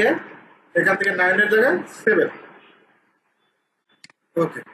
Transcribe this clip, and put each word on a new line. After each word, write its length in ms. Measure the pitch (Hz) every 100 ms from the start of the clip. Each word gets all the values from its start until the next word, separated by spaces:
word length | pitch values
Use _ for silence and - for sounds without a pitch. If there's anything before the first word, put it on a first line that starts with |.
এ, 20 | 233 339 - - - _ _ 175
এখান 140 | 190 190
থেকে 120 | 196 185
নাইন 160 | 180 190
এর 60 | 196
জায়গায় 260 | 220 262 359 - -
সেভেন। 280 | - 190 - - - - - _ _ _ _ _ _ _ _ _ _ _ _ _ - _ _ 170
ওকে, 180 | 165 - -